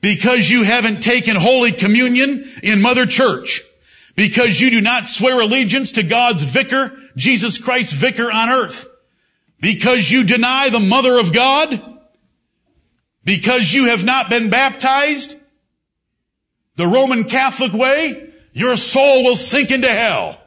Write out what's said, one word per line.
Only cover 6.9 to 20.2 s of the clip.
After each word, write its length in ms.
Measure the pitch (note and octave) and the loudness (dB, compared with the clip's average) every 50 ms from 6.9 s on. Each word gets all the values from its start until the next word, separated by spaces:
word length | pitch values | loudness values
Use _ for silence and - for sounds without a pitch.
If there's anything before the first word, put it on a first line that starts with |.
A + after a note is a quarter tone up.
| - - - - _ | -6 -16 -20 -18 _
Jesus 440 | B2+ B2+ A3 C4 A3 F3+ A#3+ F#3+ - | -4 -2 0 0 0 0 -4 -4 -6
Christ, 340 | - - B3 B3+ A#3 - D3+ | -4 -4 -2 -2 -2 -4 -4
vicar 380 | C#3 C#3+ C4 - - A#3 A#3+ | -2 -2 -2 -2 -2 -4 -2
on 180 | G#3+ A3 A3+ A#3 | -2 -2 0 0
earth, 380 | B3+ C4 A#3 E3+ - - - - _ _ _ _ _ _ _ _ _ _ _ _ _ _ | 0 0 0 -2 -8 -14 -16 -18 _ _ _ _ _ _ _ _ _ _ _ _ _ _
because 500 | - - A3 D#3+ - A#3+ B3+ B3 F#3+ C#3 | -2 -2 -2 0 0 0 2 2 0 0
you 140 | G3+ C4 A#3+ | 0 0 2
deny 460 | F3 A#3+ B3 A3+ B3 B3+ C4+ C#4 C4+ | 2 2 0 0 0 0 0 0 0
the 100 | G#3+ A#3 | 0 0
Mother 400 | G3+ F#3+ A3 C4 C4 B3+ B3 B3 | 0 2 2 2 2 2 2 2
of 140 | A3+ E3+ D#3+ | 2 2 2
God, 680 | A3+ B3 C4 C4+ C#4+ D#4 D#4 C#4 G#3+ - - - - _ _ _ _ _ _ _ _ _ _ _ _ _ _ _ _ _ _ _ _ _ _ _ _ _ | 2 2 2 2 2 0 -2 -4 -8 -10 -14 -20 -20 _ _ _ _ _ _ _ _ _ _ _ _ _ _ _ _ _ _ _ _ _ _ _ _ _
because 480 | - G3+ F3+ - A3 B3+ B3+ A3+ D#3 | -4 -4 -2 0 0 0 0 0 0
you 180 | D#3+ C4+ C4+ A#3+ | 0 2 2 2
have 140 | A#3 G#3 F3 | 0 0 0
not 240 | A#3 B3+ C4+ B3+ F3+ | 0 0 -2 -2 -2
been 220 | A#3 A#3+ A3+ G#3+ | -2 -2 0 0
baptized 840 | F#3 B3 C4+ C4+ - - - C4 C4+ C#4 C#4+ D4 D4+ C#4 B3 - - - _ _ _ _ _ _ _ _ _ _ _ _ _ _ _ _ _ _ _ _ _ _ _ _ _ _ _ - | 0 0 0 0 -2 -2 -2 0 0 2 0 0 -2 -4 -6 -12 -14 -20 _ _ _ _ _ _ _ _ _ _ _ _ _ _ _ _ _ _ _ _ _ _ _ _ _ _ _ -4
the 100 | F3 F3 | -2 2
Roman 380 | G3 B3+ C4+ C4 B3+ A#3 A3 | 2 2 2 2 2 -2 -2
Catholic 480 | - A#3+ C4 C4 C4+ B3+ - C4 B3 F3 | -2 0 0 0 0 -2 -2 -4 -4 -2
way, 580 | A3 B3+ C4 C4+ D4 E4 D4+ A3+ - - - - - _ _ _ | 0 2 2 2 0 0 -4 -6 -10 -16 -20 -20 -20 _ _ _
your 220 | A#2+ - D3+ - | -4 -2 0 0
soul 480 | - - - - C4+ C4+ C#4+ C4+ B3+ B3 | 0 -2 0 2 4 4 6 6 4 4
will 120 | B3+ B3 | 2 2
sink 340 | - - - - C#4+ C#4 - | 0 -2 -2 0 0 0 0
into 180 | C4 C4+ B3 C4 | 0 0 0 0
hell. 540 | A3+ G3+ A#3 A3 F3 A#2+ | 0 0 0 0 -2 -2